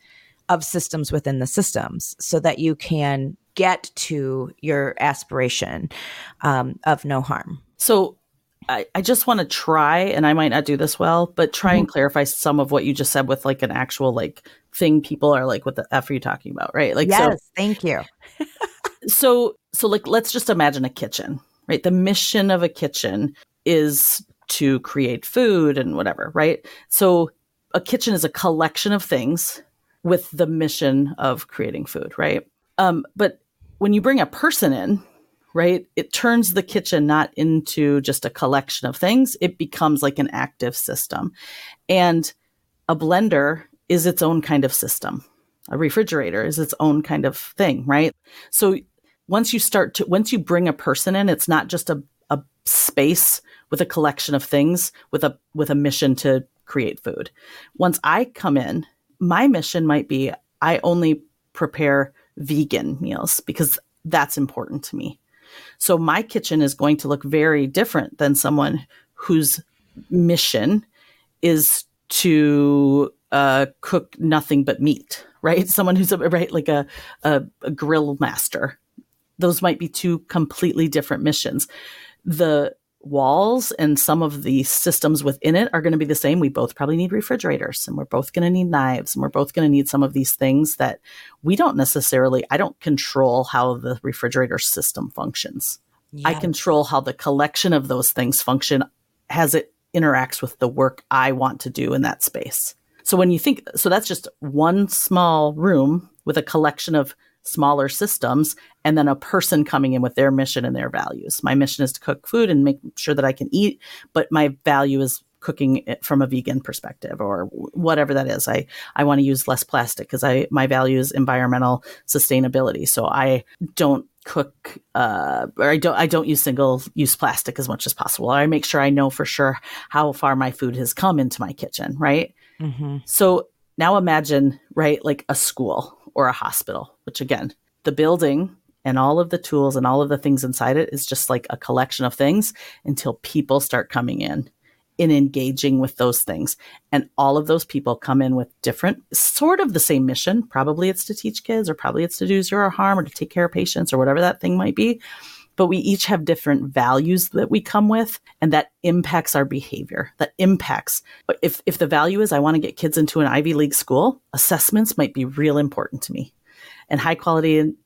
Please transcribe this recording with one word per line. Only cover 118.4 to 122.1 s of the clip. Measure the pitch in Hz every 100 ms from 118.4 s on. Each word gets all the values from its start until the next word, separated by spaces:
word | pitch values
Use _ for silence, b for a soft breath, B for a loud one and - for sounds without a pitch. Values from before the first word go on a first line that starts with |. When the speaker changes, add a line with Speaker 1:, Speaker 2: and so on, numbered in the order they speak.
| -
Speaker 2:
I, | - - B B -
I |
wanna | 143 139
use | 139 131 -
less | 127
plastic | - 135 117 - 95
'cause | 131
I, | 135 127 -
my | 135 135
value | 131 131 131
is | 131
environmental | 135 131 127 127 127 127 123 B B
sustainability. | -